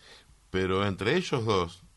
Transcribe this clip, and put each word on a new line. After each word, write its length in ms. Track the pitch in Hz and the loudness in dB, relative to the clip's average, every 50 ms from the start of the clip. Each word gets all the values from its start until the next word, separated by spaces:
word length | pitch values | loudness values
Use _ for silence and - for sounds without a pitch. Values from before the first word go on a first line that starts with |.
| - - - - - - - _ _ _ | -20 -20 -20 -20 -20 -20 -20 _ _ _
Pero 340 | - 92 95 92 95 95 101 | -2 -2 0 2 2 2 2
entre 320 | 101 95 85 95 110 151 185 | 0 -2 0 0 0 0 0
ellos 260 | 185 - 156 131 110 | 0 0 -2 -2 0
dos 360 | 113 104 92 87 87 - - - - - | 2 2 2 0 -2 -6 -14 -20 -20 -20